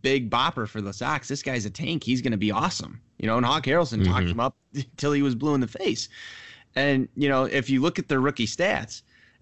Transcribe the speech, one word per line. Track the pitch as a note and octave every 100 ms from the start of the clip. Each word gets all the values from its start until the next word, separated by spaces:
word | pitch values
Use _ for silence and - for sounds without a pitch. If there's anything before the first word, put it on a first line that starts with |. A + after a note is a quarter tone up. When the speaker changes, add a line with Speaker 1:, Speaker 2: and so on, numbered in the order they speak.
Speaker 1:
big | C3+ C#3 A#2
bopper | A#2+ C#3 C3+ G#2+
for | A2
the | G2+
Sox. | F#2+ B2 D3+ -
This | C#3+
guy's | - B2+ G2+
a |
tank. | F#2 D#3 E3
He's | - B2+
gonna | B2 A2
be | G#2
awesome." | G2+ E3+ - - - - _
You | A2
know, | A#2
and | B2
Hawk | D3+ C3
Harrelson | D#3 D3+ A2+ F#2+
talked | F#2
Speaker 2:
Mm-hmm. | F2
Speaker 1:
him | G#2+
up | B2+ - _ C#3
<laughs> | C3 -
till | D3
he | C#3+
was | C#3 A#2
blue | D3 C#3+
in |
the | A#2
face. | - - - - - - - - - _
And, | - C#3 C#3 B2+ -
you | C#3+
know, | C3
if | C3 C3+ B2+
you | C3+
look | D3+ -
at | -
their | C#3
rookie | C3+ C#3+ A2+
stats | - F#3 - A2+ - - _ - _